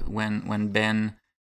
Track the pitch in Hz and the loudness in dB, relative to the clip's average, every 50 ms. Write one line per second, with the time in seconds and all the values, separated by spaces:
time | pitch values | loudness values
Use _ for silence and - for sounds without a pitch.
0 | - - 104 107 107 107 107 104 - - 107 104 107 104 98 107 107 107 110 110 | -4 -2 -2 -2 -2 -2 -2 -4 -4 -2 -2 -2 0 0 2 2 2 4 2 2
1 | 107 107 104 - _ _ _ _ _ | 0 -2 -4 -8 _ _ _ _ _